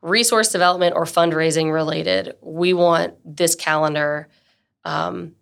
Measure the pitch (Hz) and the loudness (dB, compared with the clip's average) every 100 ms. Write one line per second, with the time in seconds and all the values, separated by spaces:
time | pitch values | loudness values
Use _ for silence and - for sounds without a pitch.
0 | 165 208 233 226 220 185 180 180 175 165 | -2 0 2 2 0 2 2 4 2 0
1 | 165 - 170 160 160 160 156 160 156 160 | 0 2 2 2 0 0 0 0 -2 -2
2 | - 95 - - - 160 175 180 175 170 | -2 -2 -2 -12 -12 -2 0 4 4 4
3 | 170 - - 147 170 165 - 156 156 151 | 0 -6 -18 -2 0 0 0 0 0 0
4 | 147 147 151 _ _ _ _ _ 165 160 | -2 -4 -10 _ _ _ _ _ -8 -4
5 | 170 180 175 - | -4 -6 -12 -16